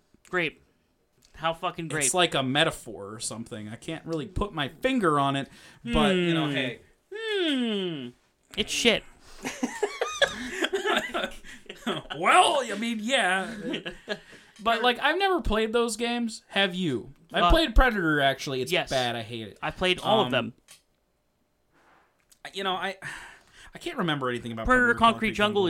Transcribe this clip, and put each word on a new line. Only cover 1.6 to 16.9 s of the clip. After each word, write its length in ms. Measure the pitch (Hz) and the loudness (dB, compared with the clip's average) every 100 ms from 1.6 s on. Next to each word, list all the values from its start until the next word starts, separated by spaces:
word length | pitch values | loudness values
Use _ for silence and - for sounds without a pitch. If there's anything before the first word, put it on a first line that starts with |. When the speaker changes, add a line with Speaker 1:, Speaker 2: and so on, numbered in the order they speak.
| 180 170 160 | -6 -6 -6
Speaker 1:
great. 160 | 156 | -2
Speaker 2:
It's 100 | 131 | 0
like 200 | 180 170 | 2 2
a 80 | 160 | 2
metaphor 680 | 135 139 160 - 120 95 101 | 0 2 2 0 -14 -14 -12
or 60 | 110 | -10
something. 500 | - 113 113 110 104 | -10 -8 -10 -12 -12
I 80 | 113 | -12
can't 280 | - 160 | -10 -10
really 220 | 160 160 - | -6 -6 -6
put 260 | - 208 | -4 -4
my 140 | 160 135 - | -4 -6 -2
finger 360 | 262 262 175 147 | 0 2 4 4
on 160 | 139 135 | 2 0
it, 120 | 135 - - - | -4 -12 -20 -14
but, 320 | 240 226 214 | -2 2 4
you 200 | 185 175 | 4 2
know, 120 | 165 147 | 2 0
Speaker 1:
Hmm. 40 | |
Speaker 2:
hey. 260 | 139 127 110 - _ - | -2 -4 -6 -18 _ -16
Speaker 1:
Hmm. 960 | 415 440 415 330 269 233 202 180 151 120 - _ _ _ - | -8 -4 -2 0 0 0 -2 -4 -6 -10 -14 _ _ _ -6
It's 120 | - | -4
shit. 320 | - 233 202 - - - - | 2 2 2 -4 -20 -20 -12
<laughs> 420 | - - - 932 - 1077 1077 1077 - 220 254 370 330 381 415 349 1017 240 185 - - - - 202 233 | -10 -6 -6 -4 -6 -4 -4 0 0 0 -8 -4 -2 -2 0 -2 -2 -4 -6 -8 -16 -18 -18 -10 -6
Speaker 2:
<laughs> 320 | 156 - 160 | -6 -6 -2
Well, 420 | 202 339 - 294 | 6 6 6 4
I 100 | 233 202 | -2 -4
mean, 200 | 233 220 | -4 -4
yeah. 480 | 214 269 185 190 208 214 254 175 - - - | 0 2 2 0 -2 -8 -6 -6 -8 -14 -10
Speaker 1:
<laughs> 100 | 202 - - - - | -12 -12 -20 -20 -4
Speaker 2:
But, 240 | 208 226 | 0 2
like, 160 | 247 240 | 2 2
I've 180 | 277 349 | 0 2
never 240 | 392 349 | 2 2
played 320 | 214 214 220 | 2 0 2
those 240 | 240 233 214 | 0 0 -2
games. 440 | 233 240 226 - _ | -4 -2 -4 -8 _
Have 260 | 196 196 | 0 0
you? 380 | 180 175 | 0 0